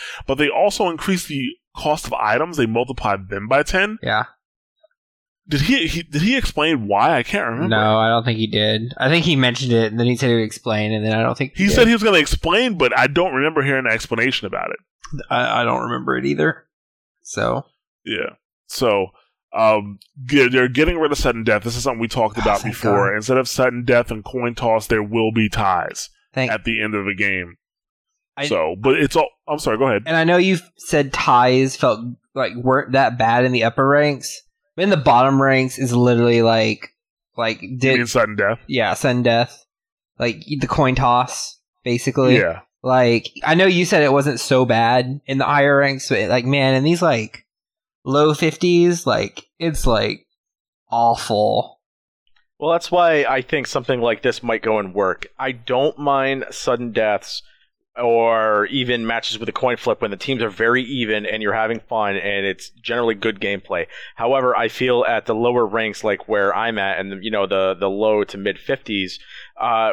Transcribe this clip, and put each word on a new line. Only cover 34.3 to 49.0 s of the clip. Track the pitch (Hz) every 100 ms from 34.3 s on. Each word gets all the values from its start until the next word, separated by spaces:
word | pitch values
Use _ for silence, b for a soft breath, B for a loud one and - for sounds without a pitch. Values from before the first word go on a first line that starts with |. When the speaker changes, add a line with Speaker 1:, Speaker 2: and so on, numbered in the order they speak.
| - _ _ _ -
Speaker 2:
but |
in | 196
the | 180
bottom | 135 120 131 135
ranks | 135 131 131 -
is | 135
literally | 120 123 117 120 117
like, | 113 113 110 107 - _ _ _ _ -
like, | 113 110
Speaker 1:
You | 92 127
Speaker 2:
did | 131 131
Speaker 1:
mean | 120
sudden | 127 107 104
death? | 101 113 -
Speaker 2:
Yeah, | 131 104
sudden | - 143 123
death. | 120 117 123 - _ _ _ _ _ -
Like, | 120 110 - 143
the | -
coin | - 135
toss, | 127 123 123 127 - - - _ _
basically. | 123 120 - 131 127 123
Speaker 1:
Yeah. | 90 82 - _
Speaker 2:
Like, | 127 127 120 117 - -
I | - 165
know | 190
you | 175
said | 175 185
it | 147
wasn't | 139 139 117
so | - 131
bad | 127 113 113 127 127 139 -
in | 135
the |
higher | 135 143 139 139
ranks, | 139 135 -
but, | 110 98
like, | 123 120
man, | 143 135 131
in |
these, | 143 170
like, | 175 120 107 - _ _ _ _ _ _
low | - 139 156
fifties, | 147 160 151 180 175 175 170